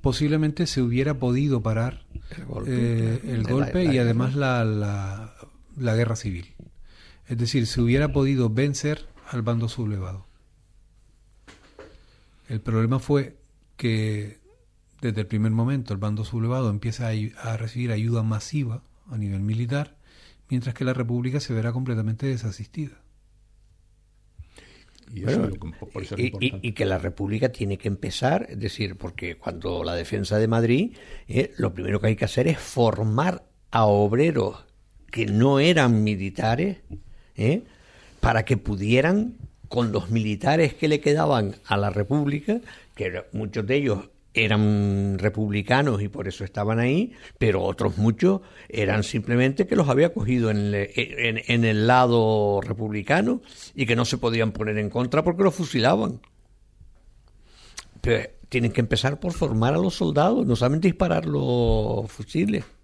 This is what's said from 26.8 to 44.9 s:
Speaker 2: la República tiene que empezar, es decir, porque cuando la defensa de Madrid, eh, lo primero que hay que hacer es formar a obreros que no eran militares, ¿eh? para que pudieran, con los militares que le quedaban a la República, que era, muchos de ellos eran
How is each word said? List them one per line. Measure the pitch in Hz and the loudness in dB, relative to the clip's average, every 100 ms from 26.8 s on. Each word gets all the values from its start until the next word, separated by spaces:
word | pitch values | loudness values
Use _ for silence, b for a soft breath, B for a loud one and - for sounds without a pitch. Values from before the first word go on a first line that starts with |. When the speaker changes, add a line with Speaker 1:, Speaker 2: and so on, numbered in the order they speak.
Speaker 2:
la | 98 92 | -2 -2
República | 92 85 101 107 131 | -4 -6 -4 -2 -2
tiene | - 104 98 | -2 -6 -4
que | - | -4
empezar, | 98 92 - 123 165 - | -6 -6 -4 0 -2 -4
es | - | -8
decir, | 107 - 104 95 | -8 -6 -8 -6
porque | 90 - 90 85 | -12 -10 -12 -8
cuando | - 90 87 87 | -10 -8 -6 -4
la | 85 | -4
defensa | 87 82 104 95 107 | -4 -4 -4 -2 0
de | 110 | 2
Madrid, | 113 117 127 226 B B B B | 2 4 2 0 B B B B
eh, | 123 139 - | -2 -2 -2
lo | 107 | -4
primero | 90 92 101 | -2 -2 0
que | 110 | 0
hay | 110 | 0
que | |
hacer | 104 - 139 | -2 0 0
es | 151 | 0
formar | - - 117 - 110 107 170 180 - _ _ | -4 2 2 2 0 2 0 -2 -10 _ _
a | 117 107 | 2 4
obreros | 101 104 117 156 143 98 - - _ _ - - | 6 4 4 2 2 -2 -4 -20 _ _ -20 -12
que | - 107 | -4 0
no | 104 127 139 | 4 6 6
eran | 151 165 131 113 | 6 6 6 6
militares, | 107 104 98 92 113 120 185 190 - - b b b - | 4 0 -4 -2 0 0 0 -4 -12 -16 b b b -2
¿eh? | 107 175 - B B B B B | 0 0 -2 B B B B B
para | - 117 | 2 2
que | 110 117 | 2 0
pudieran, | - 101 101 120 151 196 233 - - - - | 0 -4 2 4 4 2 0 -6 -18 -20 -6
con | 240 240 | -2 0
los | 202 87 | 0 0
militares | 113 107 101 175 156 156 | 0 0 0 2 4 2
que | - 156 | 2 0
le | 151 | 0
quedaban | 147 147 156 131 101 107 | 2 2 2 2 0 -4
a | - 101 | -4 -2
la | 101 | 0
República, | 101 101 147 143 143 - 226 240 B B | -2 0 0 0 -2 -2 -4 -4 B B
que | - 98 | -8 -6
era, | 90 - | -6 -8
muchos | - 107 117 104 | -8 -6 -6 0
de | 135 | 0
ellos | 139 101 - _ _ | 2 -2 -4 _ _
eran | - 110 104 107 104 101 | -2 2 4 4 4 2